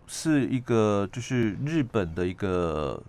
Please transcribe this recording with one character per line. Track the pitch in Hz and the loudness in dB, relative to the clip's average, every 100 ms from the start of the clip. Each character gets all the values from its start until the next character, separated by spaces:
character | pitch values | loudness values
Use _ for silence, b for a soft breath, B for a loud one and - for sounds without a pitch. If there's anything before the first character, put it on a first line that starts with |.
| - | -12
是 | - 160 147 117 | -4 2 2 2
一 | 127 | 0
个， | 123 117 107 101 98 | 2 2 4 2 0
就 | - | -6
是 | 113 127 113 98 139 | -2 0 0 0 -2
日 | 165 | -2
本 | 117 113 85 | 0 0 -2
的 | 82 90 | -2 -2
一 | |
个 | 90 101 90 85 78 71 52 | -2 -2 0 0 0 -2 -6